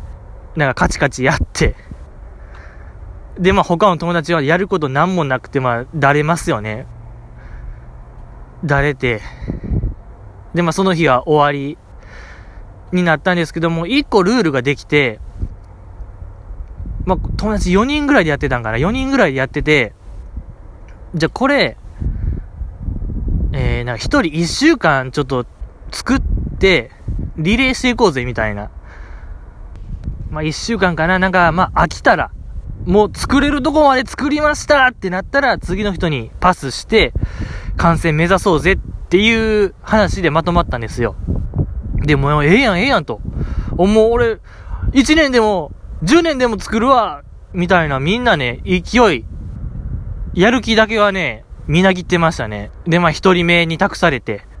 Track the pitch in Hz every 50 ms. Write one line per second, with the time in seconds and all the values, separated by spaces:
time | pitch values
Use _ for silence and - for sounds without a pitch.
0 | - - - - - - - - - - - 160 147 135 123 - 160 - - -
1 | 156 135 - - 127 135 127 - - - - - 156 117 - - - - - -
2 | - - - - - - - - - - - - - - - - - - - -
3 | - - - - - - - - 175 190 190 196 156 - 175 165 214 202 175 139
4 | 170 170 175 170 147 - 175 160 139 139 165 180 208 185 202 180 151 135 131 143
5 | 160 185 190 175 151 135 131 123 - - - 139 131 127 117 117 127 - - 156
6 | 139 139 143 151 147 156 170 160 - 170 143 107 104 110 107 117 - - - -
7 | - - - - - - - - - - - - - - - - - - - -
8 | - - - - - - - - - - - - 190 143 143 139 139 147 139 -
9 | 131 123 113 104 - - - - - - - - - - - - - - - -
10 | - - - - - - - - - - - 170 175 165 156 - 190 190 175 160
11 | 165 143 127 123 131 170 151 151 143 143 143 143 139 143 160 - - - - -
12 | - - - - - - - - - - - - - - - - - - - 180
13 | 180 170 156 147 - 185 180 175 165 - - 170 165 165 170 165 170 175 254 294
14 | - - - 208 180 180 160 262 175 160 135 131 123 143 143 - - - 151 147
15 | 139 120 107 - - - - - - - - - - - - - - - - -
16 | - - - - - - - - - - - - - - - - - - - -
17 | - 185 185 - - - - - 202 214 214 196 180 185 180 196 233 269 294 302
18 | 294 277 294 240 170 156 143 139 147 131 131 120 113 110 110 117 143 190 240 262
19 | 262 269 269 262 208 156 131 131 131 131 - 151 135 151 151 143 117 101 - -
20 | - - - - - - - - - - - - - - - - - - - -
21 | - - - 160 156 147 - - 240 277 285 262 185 120 - - - - - -
22 | - - - - - - - - - - - - - - - - - - - -
23 | - - - - - - - - - - - 135 123 123 120 120 120 123 120 113
24 | - - - 285 214 160 143 160 170 160 - - 262 320 330 233 - 165 143 135
25 | 127 131 - 151 135 127 139 123 120 - - - - - - - - - - -
26 | - - 262 262 - - - - - - - - 190 190 180 135 113 - - -
27 | - - - - - - - - 156 180 220 254 269 262 247 - - 254 240 233
28 | 240 185 139 131 120 127 117 117 110 107 104 101 104 - - - - - - -
29 | - - - - - - - - - - - - - - - - - - - -
30 | - - - - - - 151 156 156 160 151 - - - 233 190 190 180 165 151
31 | 156 170 185 180 185 190 185 185 175 165 156 180 185 - - 160 160 160 - -
32 | - 277 208 156 123 - - - - - - - - - - - - 175 180 208
33 | 208 196 - - - - 254 277 285 294 285 285 254 311 285 311 302 277 262 254
34 | 254 - - - 254 294 294 294 302 294 294 - - - 294 285 262 254 247 -
35 | - 185 180 185 190 - - 277 277 247 196 160 - - 180 196 208 208 185 -
36 | 190 165 147 123 113 117 - - - 180 - - - 131 - - - - 220 220
37 | 160 120 - - - - - - - - - - - - - - 180 170 165 156
38 | - 165 151 156 170 170 196 175 - - 147 143 139 180 190 - - - - -
39 | - - 170 190 208 226 233 226 220 220 214 214 202 180 - - - - 208 220
40 | 202 170 - 196 175 151 143 165 156 175 175 175 165 - 131 120 113 107 - 120
41 | 117 104 95 - - - - - - - - - - - - - - - - -
42 | - 147 151 139 139 143 151 151 143 151 185 254 277 233 185 170 220 285 269 196
43 | 147 - 113 - - - - - - - - - - - - - 180 196 214 220
44 | 220 226 233 240 240 226 214 - - - - - - - - - - - - 269
45 | 240 254 311 330 302 269 254 240 220 214 208 180 151 - - - - - - -
46 | 160 175 285 349 339 330 294 254 254 240 220 190 - - 214 226 233 269 269 247
47 | 214 180 147 143 - - - - - - - 180 175 175 190 175 160 147 139 131
48 | 135 165 208 247 247 240 196 151 131 123 120 - - 196 185 180 175 - - 240
49 | 240 202 156 113 - - - - - - - - - - - - - - - -
50 | - - - - - - - 180 175 233 330 349 - 220 226 214 220 208 226 214
51 | 208 202 190 190 165 131 110 113 - - - - - - 147 170 185 190 190 180
52 | 175 - 180 170 170 160 160 - 123 107 107 104 104 - - - - 170 160 175
53 | 180 160 151 - - 190 180 180 170 170 170 170 170 165 165 147 190 - - -
54 | 190 165 143 120 - - 104 98 - - - -